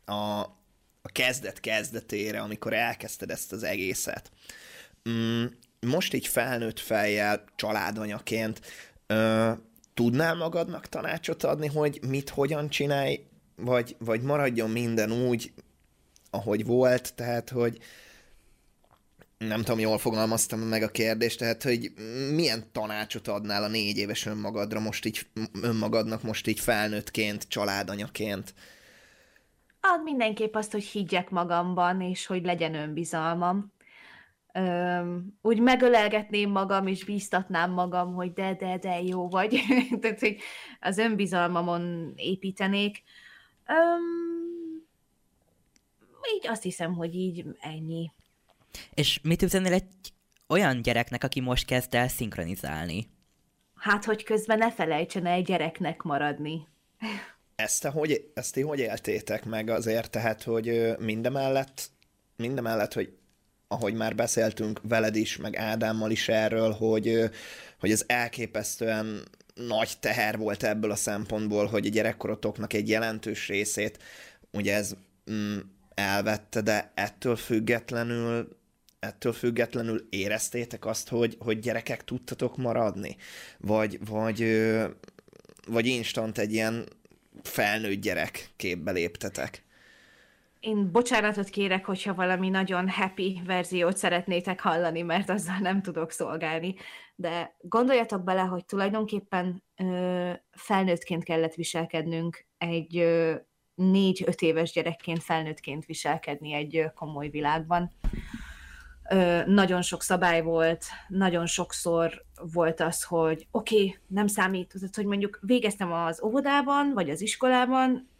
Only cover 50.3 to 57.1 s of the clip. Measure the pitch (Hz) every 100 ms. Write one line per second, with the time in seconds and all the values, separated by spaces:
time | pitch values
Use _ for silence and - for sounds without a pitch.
50.3 | _ - 208 175 127 117 113 120 123 131
51.3 | 135 127 123 - 127 - 120 127 - 110
52.3 | - 85 95 69 78 85 87 - _ _
53.3 | _ _ _ _ - 208 202 220 214 -
54.3 | 214 214 220 226 226 160 151 175 196 175
55.3 | 175 175 143 156 - 180 165 160 143 147
56.3 | 143 151 165 147 _ _ - 214